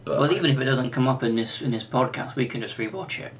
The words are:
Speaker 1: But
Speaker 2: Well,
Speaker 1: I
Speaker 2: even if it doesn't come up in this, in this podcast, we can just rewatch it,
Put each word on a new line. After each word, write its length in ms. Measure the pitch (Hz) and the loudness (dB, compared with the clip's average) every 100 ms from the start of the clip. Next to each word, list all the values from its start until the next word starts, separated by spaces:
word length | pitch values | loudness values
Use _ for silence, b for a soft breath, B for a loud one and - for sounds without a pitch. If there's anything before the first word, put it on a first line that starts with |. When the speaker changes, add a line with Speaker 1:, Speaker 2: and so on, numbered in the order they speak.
| - | -2
Speaker 1:
But 140 | 78 | 2
Speaker 2:
Well, 100 | 143 | 4
Speaker 1:
I 40 | 190 | 4
Speaker 2:
even 160 | 165 | 4
if 80 | 135 | 4
it 60 | 131 | 4
doesn't 260 | 131 127 | 2 0
come 160 | - 131 | 2 2
up 160 | 131 | 2
in 120 | 120 113 | 2 2
this, 260 | 113 - | 0 -2
in 100 | 131 | -2
this 120 | 113 | -2
podcast, 520 | - 127 127 - - - | -2 0 0 -2 -6 -2
we 100 | 120 | -2
can 160 | 120 | -4
just 160 | 110 - | -6 -4
rewatch 420 | 110 - - - | -6 -6 -6 -8
it, 140 | - - | -10 -4